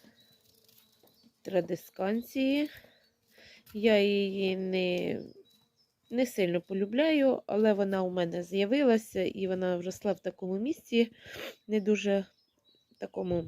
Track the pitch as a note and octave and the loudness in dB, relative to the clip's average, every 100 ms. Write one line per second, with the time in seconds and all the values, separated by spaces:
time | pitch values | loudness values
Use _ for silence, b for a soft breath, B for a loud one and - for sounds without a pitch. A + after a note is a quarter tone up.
0 | b b b b _ _ _ _ _ _ | b b b b _ _ _ _ _ _
1 | _ _ _ _ - F#3 F3 E3+ - - | _ _ _ _ -2 -2 -2 -6 -10 -6
2 | F#3+ A3+ A#3+ C4+ C4+ C#4+ D4+ B B B | -4 -4 -4 -2 0 0 -2 B B B
3 | B _ _ b b b - G#3+ A3 G#3 | B _ _ b b b -14 0 4 6
4 | G3+ G3+ G3 G3 F#3+ F#3+ F#3+ F#3 F3+ F3+ | 6 2 0 0 -2 -2 -2 0 0 0
5 | F3 - - G4+ - _ _ _ _ _ | -2 -4 -8 -18 -20 _ _ _ _ _
6 | _ A#3 B3 A3+ F3+ F3 - F#3+ G3+ A#3+ | _ -2 -2 0 0 -2 -4 -4 -2 0
7 | D#4+ D#4 C4+ - - G3+ A3 G3+ G3 F#3+ | 2 4 2 2 -2 2 2 2 0 0
8 | F#3 F3+ E3+ F3+ F3 G3 G3+ C#4 C4+ A3+ | 0 -2 -2 -4 -4 -2 2 4 4 4
9 | - G3 F#3 - F#3+ F#3 F#3 F3 F3+ - | 0 -2 -2 -2 -4 -2 0 -2 -4 -4
10 | G#3 F#3 F#3 - F#3 F#3+ B3 E4 - A#3 | -4 -4 -6 -8 -6 -4 -4 -6 0 2
11 | A3+ B B B B B - G#3+ G3 G3+ | 2 B B B B B -4 -2 2 0
12 | G3+ G3 G3 _ _ _ _ _ _ _ | 2 0 -2 _ _ _ _ _ _ _
13 | G3 F#3+ F#3 F3 | -10 -6 -4 -4